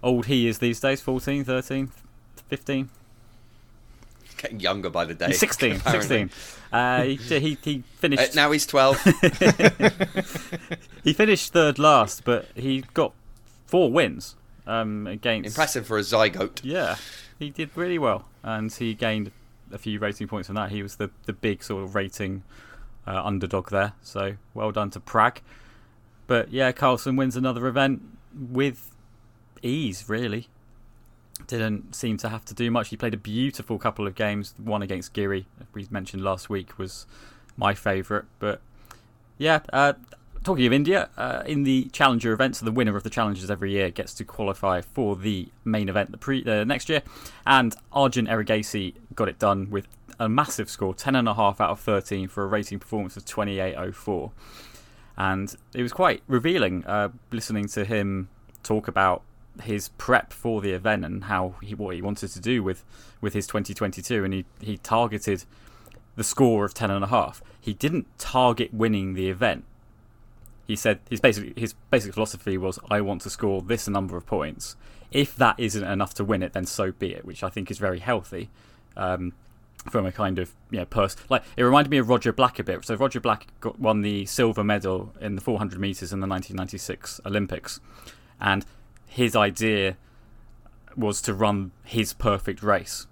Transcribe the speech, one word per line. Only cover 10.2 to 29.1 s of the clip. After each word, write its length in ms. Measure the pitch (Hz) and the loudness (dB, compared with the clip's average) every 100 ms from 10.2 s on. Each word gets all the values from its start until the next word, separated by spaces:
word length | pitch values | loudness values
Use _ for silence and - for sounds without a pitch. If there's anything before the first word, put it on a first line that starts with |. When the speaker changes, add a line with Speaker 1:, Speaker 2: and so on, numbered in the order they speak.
| 185 180 - 170 - 165 - - | -4 -8 -8 -12 -8 -12 -12 -2
Speaker 1:
He 100 | - | 0
finished 380 | 160 214 190 - | 4 6 4 4
third 280 | 175 156 131 | 4 4 6
last, 440 | 151 143 104 - | 8 8 6 0
but 240 | - 120 - - | 0 0 0 -6
he 280 | 127 135 131 | -2 -2 -2
got 200 | - 156 - - - - - - | 0 0 0 -20 -20 -20 -20 0
four 260 | 180 165 | 4 4
wins, 440 | 135 127 64 - - - - - | 4 2 0 -12 -18 -20 -20 -4
um, 400 | 113 110 107 104 | -2 -2 -4 -6
against 400 | 104 120 113 107 | -4 -2 -2 -2
Speaker 2:
Impressive 400 | 113 156 131 107 | -2 0 0 -2
for 100 | 107 | -2
a 40 | |
zygote. 580 | 98 113 107 95 98 - | 2 4 4 4 -4 -4
Speaker 1:
Yeah, 320 | 127 170 143 90 - - - - | -6 -2 -2 -4 -8 -18 -20 -12
he 100 | 151 | -12
did 220 | 139 156 156 | -8 -8 -4
really 220 | 175 170 | -2 0
well, 280 | 135 98 - - | 0 0 -4 -16
and 280 | - 110 110 | -8 -4 -6
he 220 | - 120 | -4 -6
gained 380 | 110 117 110 104 - - - - | -2 -2 -2 -4 -10 -20 -20 -18
a 60 | 104 | -12
few 200 | - 104 | -6 -4
rating 280 | 104 101 104 | -4 -4 -8
points 200 | 107 87 | -8 -6
from 80 | 101 | -6
that. 140 | 98 | -4
He 140 | 104 | -6
was 140 | 101 - | -8 -6
the, 120 | 101 - - | -8 -8 -12
the 80 | |
big 300 | 101 110 98 | -4 -2 -4
sort 200 | - 101 | -4 -6
of 120 | 95 101 | -4 -4
rating, 480 | 98 - 98 95 95 - - - - - - | -4 -6 -6 -6 -10 -20 -20 -20 -18 -16 -6
uh, 160 | 95 | -4
underdog 480 | 101 98 90 98 90 | -2 -2 -2 -4 -2
there, 220 | 101 101 - | 0 0 -4
so 340 | - 101 98 101 - | -12 -6 -4 -6 -14
well 180 | - 107 | -6 -4
done 200 | 107 104 | -2 -4
to 80 | 98 | -6
Prag. 420 | - 113 113 - - - - - - - - - - | -4 4 4 4 -20 -20 -20 -20 -20 -20 -20 -20 0
But 240 | 120 110 | 2 2
yeah, 200 | 123 131 | 2 0
Carlsen 440 | 123 139 123 - 131 | 2 2 2 0 0
wins 200 | 131 123 | 0 0
another 320 | 131 120 127 | -2 0 -2
event 360 | 123 139 135 - - - | 2 2 2 -6 -20 -20
with 640 | 147 127 127 139 123 - - - | -14 -8 0 0 -2 -16 -20 -20